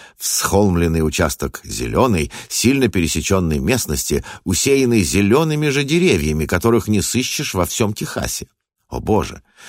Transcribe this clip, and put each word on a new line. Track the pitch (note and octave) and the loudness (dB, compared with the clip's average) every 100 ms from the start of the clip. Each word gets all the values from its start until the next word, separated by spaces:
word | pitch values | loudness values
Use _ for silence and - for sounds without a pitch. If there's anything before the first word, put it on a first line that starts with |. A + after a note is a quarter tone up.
| - _ | -20 _
всхолмленный | - - - G2 G2+ F2 E2+ D#2+ D#2 | -6 -4 0 2 4 4 2 2 0
участок | D#2 D#2+ - C#2 - | 0 -2 -2 -6 -8
зеленой, | - - A#1 D2 B2+ F2+ C#2 - - | -12 -8 -2 2 2 2 0 -6 -8
сильно | - A#2 C#3 B2 | 0 2 4 2
пересеченной | G2 D#2+ D#2+ - F#2+ E2+ D2 | 2 0 -2 0 0 2 0
местности, | C2+ C3 - D2 - C#2+ - - - | 0 0 0 -4 -2 -4 -4 -10 -4
усеянной | F2+ C3+ C#3 B2+ A#2 | -2 2 2 4 2
зелеными | E2 F#2+ G2+ C3 D#3+ D3+ D3+ | 2 2 4 4 2 0 0
же | C3+ | 0
деревьями, | C#3 E3 F3 F#2+ D2+ D2+ D#2 | 0 2 2 2 0 -2 0
которых | F2+ A#2 A#2 G#2+ | 0 2 2 2
не | G#2 | -2
сыщешь | - A#2+ B2+ - C#3+ | 0 -2 -4 -6 -6
во | F#2 F2 | -4 -4
всем | - G#2+ | -2 -2
Техасе. | G#2+ - - - - - _ _ _ _ | -2 -8 -6 -6 -8 -12 _ _ _ _
«О | - | -8
боже, | - G#2+ D2+ - _ _ | 0 0 0 -10 _ _